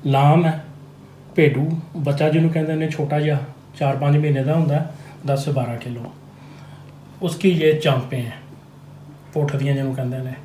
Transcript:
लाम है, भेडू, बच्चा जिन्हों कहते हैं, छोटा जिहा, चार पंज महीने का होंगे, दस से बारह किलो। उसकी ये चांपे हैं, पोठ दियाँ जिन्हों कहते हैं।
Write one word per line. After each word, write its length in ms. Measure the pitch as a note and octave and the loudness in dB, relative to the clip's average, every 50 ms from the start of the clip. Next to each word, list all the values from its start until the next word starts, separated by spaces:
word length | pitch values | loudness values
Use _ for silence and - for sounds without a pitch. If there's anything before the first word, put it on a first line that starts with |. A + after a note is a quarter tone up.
| - | 0
लाम 380 | C#3+ C3+ C3+ C#3+ D3 D#3 F3 E3+ | 2 2 6 6 6 6 6 4
है, 80 | D#3+ D#3 - - - - - - - - - - - - - - - - | 2 0 -2 -8 -14 -18 -20 -20 -20 -20 -20 -20 -20 -20 -20 -20 -4 2
भेडू, 260 | - D#3+ C#3 B2 C3 D3 D#3+ E3 E3 - - - E3+ | 4 4 4 4 2 -2 -2 -2 -4 -6 -10 -8 -4
बच्चा 300 | D3 C#3+ C#3+ C#3+ D3+ D#3 | -2 -2 0 2 2 2
जिन्हों 220 | D3+ E3 E3 D#3+ | 4 4 2 2
कहते 200 | D#3+ E3 D#3 D#3 | 2 0 -2 -2
हैं, 180 | D#3+ D#3 D#3+ D#3 | -2 -2 -2 -4
छोटा 300 | - - D3 D3 D3+ D3+ | -4 -4 -4 -2 -2 0
जिहा, 180 | D3 D#3 D3 C#3 - - - - - - - - | 0 0 0 -2 -4 -6 -16 -20 -20 -20 -8 -2
चार 180 | D3 C3+ C3+ | -2 -2 0
पंज 200 | C3 C#3+ C#3+ D3 | 0 2 2 2
महीने 260 | D3+ D3+ D3 C#3 C#3 C3 | 4 4 2 0 0 0
का 80 | C#3+ | 0
होंगे, 280 | D#3+ E3 D#3+ C#3+ C#3+ D#3 - - - - - - - - - | 2 2 2 2 2 0 -2 -4 -10 -16 -18 -20 -20 -10 -4
दस 180 | C#3 C#3 C3+ - | -2 -2 -2 0
से 80 | D3+ | -2
बारह 240 | C#3 C3 A#2+ A#2+ A#2+ | -2 -2 -2 -4 -6
किलो। 360 | A#2 - B2 A#2+ A#2 A#2 - - - - - - - - - - - - - - - - - - - - - - - | -8 -8 -10 -10 -10 -10 -14 -14 -16 -20 -20 -20 -20 -20 -20 -20 -20 -20 -20 -20 -20 -20 -20 -20 -20 -20 -20 -12 -6
उसकी 280 | F#3 E3+ - - - F#3+ | -6 -6 -4 2 2 2
ये 200 | F3 D#3+ D#3 D#3 D3+ | 4 6 4 4 2
चांपे 420 | D3+ - D3+ C3+ B2+ B2+ - C#3 | 4 2 2 0 0 -2 -4 -6
हैं, 260 | B2 A#2+ A2+ - - - - - - - - - - - - - - - - - - - - - | -6 -6 -8 -10 -14 -18 -20 -20 -20 -20 -20 -20 -20 -20 -20 -20 -20 -20 -20 -20 -20 -20 -8 -4
पोठ 200 | D#3 D3 C#3+ C#3+ | -2 -2 -2 -2
दियाँ 180 | C3+ C3+ C#3+ C#3 | -2 0 0 0
जिन्हों 200 | C3+ C3+ C3+ B2+ | 0 -2 -4 -4
कहते 340 | C3 B2+ B2 B2+ C3 C3 B2+ | -4 -4 -4 -4 -6 -8 -8
हैं। 80 | C3 - - | -10 -12 -14